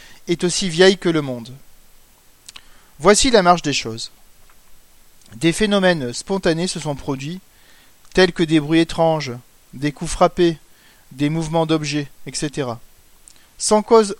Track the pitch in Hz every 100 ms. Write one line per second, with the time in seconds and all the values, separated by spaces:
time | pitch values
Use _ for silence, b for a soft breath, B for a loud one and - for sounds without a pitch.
0 | B B - 175 180 - 190 160 185 196
1 | 180 160 143 123 113 135 - - - -
2 | _ _ _ _ - B B B B -
3 | 156 208 269 226 180 175 151 131 120 113
4 | - - - - - - - - - -
5 | - - - 113 160 165 214 202 185 170
6 | 123 120 - 196 185 165 175 180 151 135
7 | - 135 139 185 - b b b b b
8 | b - 185 - 165 160 147 165 165 -
9 | 165 156 135 120 - _ _ 123 147 147
10 | 165 - 180 - 175 160 b b b b
11 | b 131 147 160 156 165 160 160 151 147
12 | 139 - - 127 151 147 127 113 - -
13 | _ - - b b - - 214 208 226
14 | 202 -